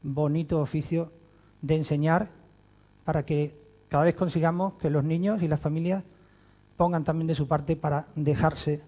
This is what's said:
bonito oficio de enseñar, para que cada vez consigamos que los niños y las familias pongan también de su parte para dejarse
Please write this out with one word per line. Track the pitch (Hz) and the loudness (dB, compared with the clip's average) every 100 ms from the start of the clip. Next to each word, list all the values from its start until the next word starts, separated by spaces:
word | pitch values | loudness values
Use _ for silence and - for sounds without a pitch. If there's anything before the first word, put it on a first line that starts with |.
bonito | 147 135 151 156 156 165 | -6 -2 0 0 0 -2
oficio | 147 156 147 165 165 - - - - _ | 0 -4 -2 -2 -4 -10 -20 -20 -20 _
de | 135 156 | 0 0
enseñar, | 151 147 156 170 208 - - - - - _ - | 2 0 4 2 0 -10 -20 -20 -20 -20 _ -12
para | - 160 | -4 -2
que | 147 151 147 - - - _ | 0 -2 -2 -6 -20 -20 _
cada | 143 | 2
vez | 165 | 2
consigamos | 165 180 165 165 175 190 | 2 -2 2 0 0 -4
que | - 156 | -4 -2
los | 147 | 0
niños | 147 165 190 214 | 0 0 0 0
y | 165 | 0
las | 151 | 0
familias | 151 156 170 190 - - - _ _ _ _ - | -2 -2 -2 -2 -4 -20 -20 _ _ _ _ 0
pongan | 175 170 | 0 2
también | 156 165 160 | 0 -2 0
de | |
su | 151 139 | -2 0
parte | 151 147 160 | 0 0 -2
para | 156 143 - - | 0 -2 -4 -4
dejarse | 147 127 156 - - 147 | 0 2 2 0 -4 -4